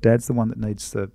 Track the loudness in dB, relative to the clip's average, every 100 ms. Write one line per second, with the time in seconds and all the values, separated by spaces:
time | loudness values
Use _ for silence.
0 | 4 4 2 -2 -2 -2 -6 -6 -8 -8
1 | -8